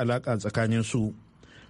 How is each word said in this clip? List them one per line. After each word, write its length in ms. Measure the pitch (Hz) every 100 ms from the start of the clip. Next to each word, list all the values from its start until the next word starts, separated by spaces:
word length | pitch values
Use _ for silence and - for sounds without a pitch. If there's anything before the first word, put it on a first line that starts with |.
alaƙa 380 | 120 123 131 110
tsakanin 420 | 104 113 110 113
su. 280 | 107 123 107 - - - - -